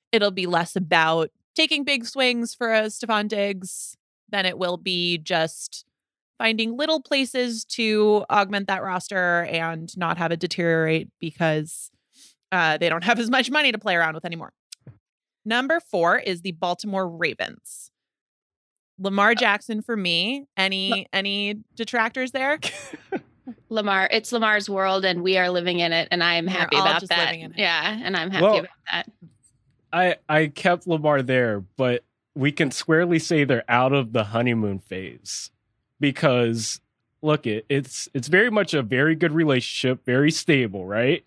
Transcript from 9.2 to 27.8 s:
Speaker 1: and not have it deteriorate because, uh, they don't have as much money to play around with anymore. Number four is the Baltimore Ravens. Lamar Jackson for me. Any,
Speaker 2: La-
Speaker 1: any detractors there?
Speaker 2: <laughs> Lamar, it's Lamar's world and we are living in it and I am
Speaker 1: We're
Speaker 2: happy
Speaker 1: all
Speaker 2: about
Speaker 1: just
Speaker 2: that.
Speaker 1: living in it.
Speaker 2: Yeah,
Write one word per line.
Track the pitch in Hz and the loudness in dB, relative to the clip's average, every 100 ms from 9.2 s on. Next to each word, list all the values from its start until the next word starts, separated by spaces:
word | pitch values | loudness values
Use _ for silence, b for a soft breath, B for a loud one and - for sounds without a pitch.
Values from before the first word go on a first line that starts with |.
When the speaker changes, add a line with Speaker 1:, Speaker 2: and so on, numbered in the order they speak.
| 180 170 170 | 0 0 0
Speaker 1:
and | 165 165 165 165 185 | -2 -4 -6 -10 -6
not | 170 165 | -4 -2
have | 165 | -2
it | 165 | -2
deteriorate | 175 - 170 160 160 160 - - | -4 0 2 2 2 0 -2 -10
because, | 165 - 165 156 156 - - _ b b b b - | -10 0 0 0 -4 -10 -16 _ b b b b -4
uh, | 185 160 156 | 0 2 2
they | 170 | 2
don't | 165 | 0
have | 180 233 | 2 0
as | 226 | 2
much | 254 233 | 0 2
money | 302 277 | 2 0
to | 214 | 0
play | 208 175 | 0 0
around | 160 156 | 0 -2
with | 175 | -8
anymore. | 165 - _ - - - - _ _ _ _ 214 | -10 -12 _ -20 -20 -20 -20 _ _ _ _ -2
Number | 233 269 330 | 0 2 -2
four | - 190 170 233 | 0 2 4 4
is | - 175 | 0 -4
the | 185 | -6
Baltimore | 165 180 175 208 190 180 | -4 -4 -4 -4 -4 -4
Ravens. | 165 165 - - - - - - _ _ _ _ _ _ _ _ _ _ - | -2 -4 -2 -8 -10 -18 -18 -18 _ _ _ _ _ _ _ _ _ _ -8
Lamar | 190 196 202 226 | -4 2 4 4
Jackson | 226 208 - 214 | 2 0 -2 -6
for | 214 220 | -4 -4
me. | 180 170 196 277 277 - | -2 0 -2 -4 -8 -2
Any, | 190 190 190 | -2 0 -2
Speaker 2:
La- | 196 - | -4 -4
Speaker 1:
any | 190 202 202 202 208 - - | -4 -2 -4 -4 -6 -10 -12
detractors | 226 240 226 262 254 | -6 -2 -2 -2 -6
there? | 262 269 302 | -2 -2 -2
Speaker 2:
<laughs> | - - - - - 381 - _ - 226 - | -6 -10 -16 -18 -10 -10 -10 _ -20 -18 -8
Lamar, | 220 208 190 190 | -4 0 2 2
it's | 226 220 | 0 -2
Lamar's | 233 220 208 202 | 0 2 0 0
world | 196 190 190 190 | 0 0 2 0
and | 175 | 0
we | 180 185 | 2 2
are | 180 | 2
living | 180 180 175 | 0 -2 0
in | 170 | 0
it | 165 160 | 0 0
and | 175 | 0
I | 170 170 | 2 0
am | 170 | 0
Speaker 1:
We're | |
Speaker 2:
happy | 180 165 - | -2 0 2
Speaker 1:
all | |
Speaker 2:
about | 190 160 | 4 2
Speaker 1:
just | 185 | 0
Speaker 2:
that. | 170 147 | 0 0
Speaker 1:
living | 165 | -2
in | 160 | -8
it. | - | -2
Speaker 2:
Yeah, | 185 165 | 0 0